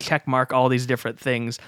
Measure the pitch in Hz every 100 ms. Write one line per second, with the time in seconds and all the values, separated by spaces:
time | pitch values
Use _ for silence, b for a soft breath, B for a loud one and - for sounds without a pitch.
0 | - 156 - 131 127 131 127 127 123 123
1 | 117 113 135 120 117 117